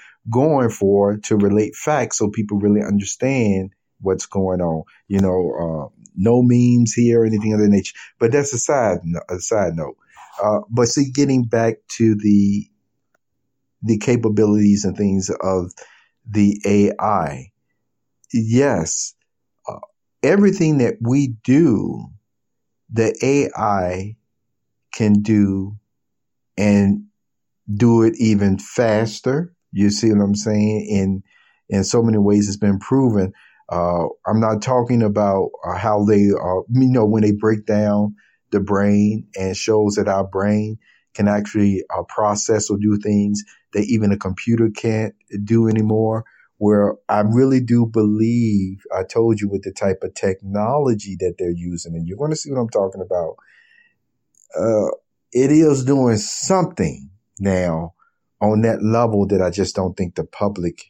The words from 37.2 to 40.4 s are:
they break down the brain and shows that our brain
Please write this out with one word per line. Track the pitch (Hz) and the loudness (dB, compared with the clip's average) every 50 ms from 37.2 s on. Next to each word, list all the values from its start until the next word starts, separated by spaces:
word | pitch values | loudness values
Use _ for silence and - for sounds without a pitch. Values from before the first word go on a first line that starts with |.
| 107 | 2
they | 104 | 2
break | 104 104 107 110 110 104 104 | 0 0 0 0 0 0 -2
down | - 107 104 104 104 104 104 104 104 104 _ _ _ _ _ _ _ | -2 0 0 2 2 0 0 0 -2 -4 _ _ _ _ _ _ _
the | - 104 | -2 -2
brain | 98 95 101 98 101 101 101 104 104 104 107 110 123 - _ | -2 0 0 0 2 2 2 2 2 2 0 -2 -8 -10 _
and | 98 95 95 92 | -6 -6 -6 -4
shows | - - - 110 107 107 104 98 | -6 -2 0 2 2 2 0 0
that | - 101 101 | 0 -2 0
our | 98 98 98 | 0 -2 -2
brain | 95 95 95 | -4 -4 -4